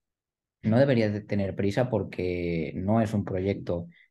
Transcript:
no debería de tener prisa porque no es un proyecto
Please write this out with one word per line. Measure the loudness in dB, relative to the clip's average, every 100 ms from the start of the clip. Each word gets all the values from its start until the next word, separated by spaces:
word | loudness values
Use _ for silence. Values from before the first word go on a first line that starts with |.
| _ _ _ _ _ _
no | 2 4
debería | 4 4 2
de | -2
tener | -4 -2 -2
prisa | 0 0 0 0
porque | 0 -2 -4 -2 -2 -2 -2 -4
no | -4 0 2
es | 2
un | 0
proyecto | -2 -2 -2 -2 -4 -6 -6 -16 _